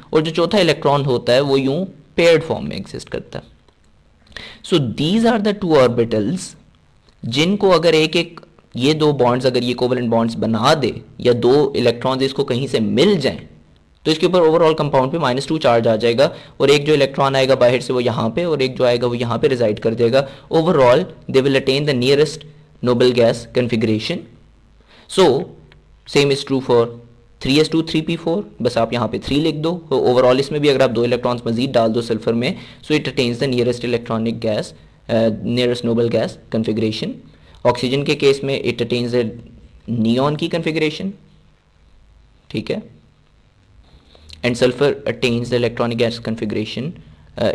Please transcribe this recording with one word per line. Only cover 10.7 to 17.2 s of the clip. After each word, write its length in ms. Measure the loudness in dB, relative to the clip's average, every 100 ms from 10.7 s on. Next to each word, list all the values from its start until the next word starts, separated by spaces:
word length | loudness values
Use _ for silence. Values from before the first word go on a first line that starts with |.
दे 200 | 2 0 -4 -12 -2
या 120 | 0
दो 400 | 2 4 4 2 0
इलेक्ट्रॉन्स 460 | 0 0 -2 -2
इसको 220 | -2 -2
कहीं 220 | -4 -4 -2
से 120 | -2
मिल 360 | 0 2 2 2
जाएं 200 | 0 -4 -10 -20 _ _ _ _
तो 60 | -4
इसके 160 | 0 2
ऊपर 220 | 4 4
overall 300 | 4 4 2
कंपाउंड 340 | 0 0 0
पे 60 | 0
माइनस 300 | -2 -2 -4
टू 100 | -2
चार्ज 280 | 2 2 2
आ 60 | 2
जाएगा 360 | 0 2 0 -2 -16 -2
और 100 | 2
एक 140 | 2 4
जो 80 |
इलेक्ट्रॉन 420 | 2 2 0